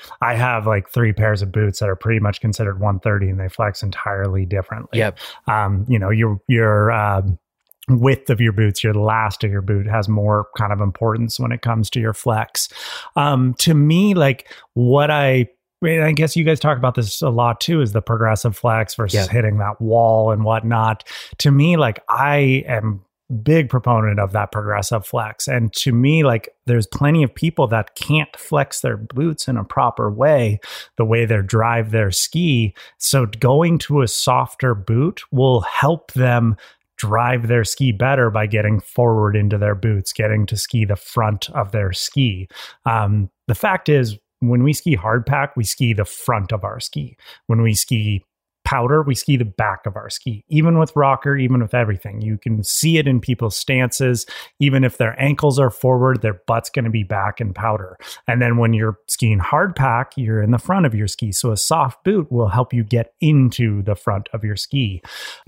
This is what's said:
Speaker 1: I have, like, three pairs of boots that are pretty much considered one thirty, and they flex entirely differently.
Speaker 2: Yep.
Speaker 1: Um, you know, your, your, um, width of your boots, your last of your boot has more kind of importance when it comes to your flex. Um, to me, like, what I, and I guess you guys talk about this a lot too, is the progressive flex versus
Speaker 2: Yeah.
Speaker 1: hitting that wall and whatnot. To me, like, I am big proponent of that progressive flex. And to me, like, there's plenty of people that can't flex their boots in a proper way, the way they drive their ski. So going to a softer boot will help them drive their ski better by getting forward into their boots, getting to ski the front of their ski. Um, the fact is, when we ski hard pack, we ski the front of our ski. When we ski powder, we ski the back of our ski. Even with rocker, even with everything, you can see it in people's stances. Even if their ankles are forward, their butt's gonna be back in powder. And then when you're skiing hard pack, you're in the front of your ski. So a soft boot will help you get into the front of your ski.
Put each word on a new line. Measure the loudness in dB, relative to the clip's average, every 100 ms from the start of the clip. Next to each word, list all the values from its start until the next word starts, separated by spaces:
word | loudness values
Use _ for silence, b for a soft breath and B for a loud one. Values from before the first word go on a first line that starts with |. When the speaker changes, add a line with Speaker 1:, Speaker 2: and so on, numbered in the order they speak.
| B B
Speaker 1:
I | -2 0
have, | 0 0 0
like, | -2 -2
three | 0 0
pairs | 2 0 0
of | -2
boots | 0 0 0
that | -4
are | -2
pretty | -2 0
much | 0 -2
considered | -4 -2 -4 -2
one | -2 -2
thirty, | 0 0 0
and | -2
they | -6
flex | -4 -4 -2
entirely | -6 -6 -6 -4 -2 -2 -2
differently. | -4 -4 -10 -6 -2
Speaker 2:
Yep. | -2 -4 B B -2
Speaker 1:
Um, | 0 0 0 0
you | 0
know, | 2
your, | 2 0 -2 0
your, | 2 4 4 2
um, | 2 0 0 0 -4 _ _ _ _ 0
width | 2 4 2 0
of | 0
your | 2
boots, | 2 0 0
your | -2
last | 0 0 0 -2 -2
of | -4
your | -2
boot | -2 -2 0
has | -2 0
more | 0 2 0 0 -4
kind | -4
of | 0
importance | -2 0 -2 0 -4 -4
when | -4
it | -4
comes | -2 -2 -2
to | -2
your | -4
flex. | -2 -2 -2 -2 -6 -8 B B B B -2
Um, | 2 2 2 2
to | 2
me, | 4 4 4 4
like, | 4 2 0 -8 B B
what | 0 4 4 4
I, | 2 2 2 0 _ _ _
and | -2 2
I | 2
guess | 2 0 0
you | 0
guys | 2
talk | 0 0
about | 0 0
this | -4 -2
a | -2
lot | 2 0 0
too, | 0 0
is | 0
the | -2
progressive | -2 0 0 2 -2 0
flex | 0 0 -2 -4
versus | -2 0 0
Speaker 2:
Yeah. |
Speaker 1:
hitting | 0 0 0
that | -2 -4
wall | 0 4 4 4 2
and | 2 0
whatnot. | 0 0 0 0 -2 -8 B B -2
To | 2
me, | 4 4 4
like, | 2 -2 -4
I | -2 2 2 2 2 -2
am | -4 -2 -6 -10 _ _ -4
big | 2 2 2
proponent | 0 2 2 2 0
of | 0
that | -2 -4
progressive | -6 -4 -4 -2 -4 -4
flex. | -6 -6 -8 -4
And | -2 -2
to | -2 0
me, | 2 4 4
like, | 2 0 -4 _ -2
there's | 0 0
plenty | 0 2 2
of | 0 0
people | -4 0 0
that | 0 -4 -8
can't | -2 -2 -2 -10
flex | -4 -2 -2 -4
their | -6 -6
boots | -8 -4 -4 -4 -4
in | -4
a | -4
proper | -2 -2 0 -4
way, | 0 2 2 2 -2 B B B -4
the |
way | 0 2 2
they | 0
drive | 2 0 2 0 0
their | 0 0
ski. | -2 -4 -2 2 2 0 B B B
So | 0 0 0
going | 0 2 4 4 2
to | 2 0
a | 0
softer | 0 0 2 0 -2 -2
boot | -2 0 0 0 -4 -4
will | 0 2 2
help | 0 0 0 0 -4
them | 0 2 4 2 0 B B _ -10
drive | -2 0 0 0 2
their | 2 0
ski | 0 0
better | 2 0 2 2
by | 2 0
getting | 0 2 0
forward | -2 0 2 4 2 2
into | 2 2
their | 0 0
boots, | 0 -2 -2
getting | -4 -2 0 -2
to | -4
ski | -4 -2 0
the | -2
front | -4 -2 0 -2 -6
of | -6 -4
their | -4 -4
ski. | -4 -4 0 0 -2 -10 B B B -2
Um, | 0 0 0 -2 -6 -6
the | -2
fact | -2 -2 2
is, | 2 2 -6 _ _
when | 0 2
we | 2
ski | 0 0
hard | -2 0 -2 0
pack, | -2 -2 -4
we | -4
ski | -2 0
the | 0 -4
front | -6 -4 -2 -2
of | -6
our | -6 -10
ski. | -10 -10 -10 -14 B B -2
When | 2
we | 2
ski | 0 -2 -2 0 -2 -6 _ _ _ -4
powder, | -2 2 0
we | 0
ski | -2 0 0
the |
back | 0 -2 -4 -4 -8
of | -12
our | -12
ski. | -10 -10 -12 -2
Even | 2 4 4
with | 2 2
rocker, | 2 2 0 0
even | 2 2
with | 0
everything, | 0 0 -2 -6 -8
you | -6 -6
can | -2 -4
see | -2 -2 2 2
it | 2
in | 0
people's | 0 -2 -2 -4
stances. | -2 0 0 0 0 0 -4 B B _
Even | 2 4 2
if | 0
their | -2 0
ankles | -2 2 2 2
are | 0
forward, | 2 0 2 2 2
their | -2 -4 -2
butt's | -2 -2
gonna | -4 -2
be | -2
back | -2 -4 -4 -4
in | -6
powder. | -4 -4 -4 -6 -16 B B -2
And | 0
then | 2 2
when | 2
you're | 2 0 -4 -8
skiing | -2 0 2
hard | 0 0 0 0
pack, | 0 0 -2 -6
you're | -2 0
in | 2
the | 0
front | 0 0 2
of | 0
your | -4
ski. | -4 -6
So | -4 -2
a | -2
soft | 0 0 0 -2 0
boot | 0 0
will | 0 0
help | 0 0
you | -2 0
get | -2 -2 _
into | 2 4 4 2 -2 0
the | -2 -4
front | -2 -4 -6
of | -6 -6
your | -6
ski. | -4 -2 -2 -4 B B B B